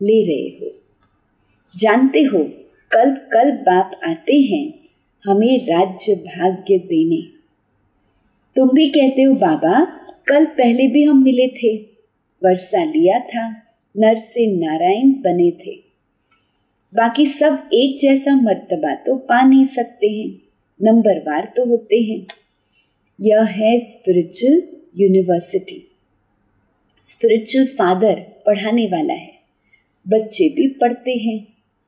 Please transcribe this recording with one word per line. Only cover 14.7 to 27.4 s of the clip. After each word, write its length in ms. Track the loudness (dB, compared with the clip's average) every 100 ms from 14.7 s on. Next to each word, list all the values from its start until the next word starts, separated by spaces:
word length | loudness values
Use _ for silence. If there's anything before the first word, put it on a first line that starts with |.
| -2 0 2 2
बने 380 | 2 -2 0 0
थे।" 360 | -2 -12 -20 _ _ _ _ _ _ _ _ _ _ _
बाकी 320 | -2 -2 0 -2
सब 420 | 2 0 0 -2
एक 280 | 0 0 0
जैसा 340 | 0 2 2
मर्तबा 600 | 2 2 -2 -4 -6 -6
तो 220 | -6 -6 -6
पा 260 | -2 2
नहीं 240 | 4 4 4
सकते 420 | -2 -8 -4 -4
हैं, 340 | -4 -10 -14 _ _ _ -4
नंबरवार 720 | 2 2 2 0 -2 -6 -6 -4
तो 80 |
होते 360 | 0 -2 0 -2
हैं। 260 | -2 -6 -12 -20 _ _ _ _ _ _ _ -4
यह 220 | 0 2
है 360 | 2 0 0 0
spiritual 840 | -2 -10 -2 -2 -2 -2 2 2 0 -14 _ -2
university। 920 | 2 2 2 -2 -2 -8 -8 -18 -20 _ _ _ _ _ _ _ _ _ _ _
Spiritual 640 | -10 -2 0 0